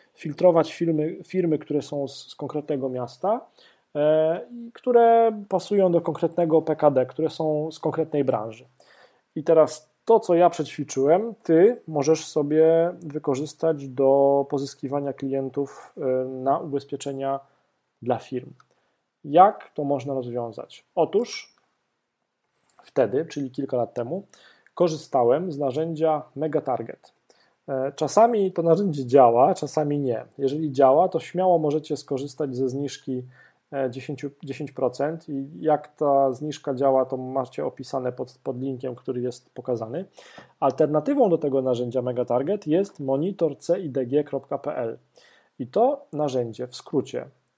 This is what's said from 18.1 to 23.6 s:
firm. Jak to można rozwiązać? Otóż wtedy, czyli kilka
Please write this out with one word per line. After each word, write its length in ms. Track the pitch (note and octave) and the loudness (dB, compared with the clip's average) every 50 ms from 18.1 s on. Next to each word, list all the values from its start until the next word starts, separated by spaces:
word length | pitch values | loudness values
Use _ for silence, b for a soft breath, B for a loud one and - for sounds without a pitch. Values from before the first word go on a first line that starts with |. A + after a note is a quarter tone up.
| B2 A#2 | -2 -2
firm. 320 | - - C3 B2 B2 - - - _ _ _ _ _ _ _ _ _ _ _ _ - | -4 -8 -10 -10 -10 -12 -16 -20 _ _ _ _ _ _ _ _ _ _ _ _ -8
Jak 460 | D3 C#3+ E3 F#3 G#3 - - - - _ | 4 6 8 8 8 6 2 -8 -12 _
to 100 | - D3 | -6 -2
można 300 | C#3 C#3+ C#3 B2 C#3+ C3+ | -2 -2 -2 -2 -4 -4
rozwiązać? 720 | C3 B2 B2 A#2+ A#2+ A#2 A#2 G#2+ - - - - - _ _ _ | -4 -4 -4 -6 -6 -6 -6 -8 -12 -14 -16 -18 -20 _ _ _
Otóż 600 | F3+ D#3+ - - G#3 A#3+ - - - - - _ _ _ _ _ _ _ _ _ _ _ _ _ _ _ _ _ _ _ _ _ _ _ _ _ _ _ | 0 0 2 2 0 -2 -2 -6 -12 -14 -16 _ _ _ _ _ _ _ _ _ _ _ _ _ _ _ _ _ _ _ _ _ _ _ _ _ _ _
wtedy, 440 | - _ D3 B2 G2+ G#2 C#3 E3 | -4 _ 0 0 2 0 -2 -4
czyli 240 | E3 - D3+ C#3 B2+ | -4 -6 -8 -8 -8
kilka 260 | B2 - | -6 -8